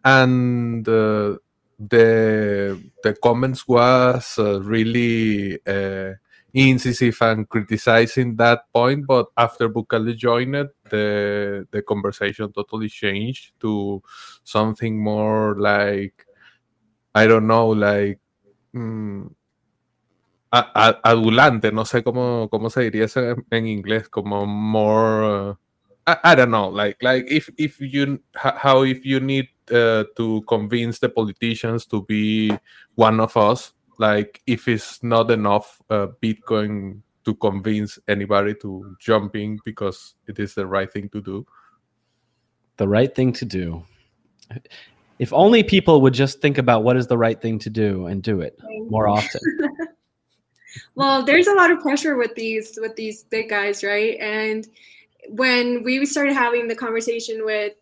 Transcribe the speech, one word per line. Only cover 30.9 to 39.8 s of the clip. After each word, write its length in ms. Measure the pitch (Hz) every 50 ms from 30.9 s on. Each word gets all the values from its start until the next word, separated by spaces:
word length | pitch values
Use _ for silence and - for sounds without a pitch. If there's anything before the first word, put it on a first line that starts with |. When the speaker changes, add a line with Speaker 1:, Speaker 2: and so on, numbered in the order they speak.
| 113 -
Speaker 1:
the 80 | -
politicians 760 | 123 - 117 110 101 95 _ - 117 113 107 - 113 113 117 -
to 160 | _ - 107
be 500 | 95 - 107 107 107 107 107 110 110 107 104 - _ _ _ - - _ _
one 260 | - 113 110 110 110
of 160 | 110 113 -
us, 340 | 117 104 104 120 - - - _ _ _ _ _
like, 440 | - 110 107 104 104 104 104 - - _
if 200 | - 120 110 -
it's 340 | 127 113 104 - - - - -
not 260 | 117 117 113 113 117
enough, 480 | 117 110 104 101 101 107 - - - _ _ _
uh, 180 | 110 104 101 95 - _
Bitcoin 800 | - 113 110 _ _ - 113 107 107 104 107 101 98 98 98 104 _ _ _ _ _
to 120 | 113 104
convince 640 | _ - 104 98 98 95 110 107 104 104 104 - - _
anybody 480 | - 104 101 101 98 104 101 101 104 104
to 420 | - - 104 95 92 98 101 92 _
jump 360 | - 113 113 107 101 98 -
in 240 | 107 104 107 107 104 _
because 520 | 113 107 -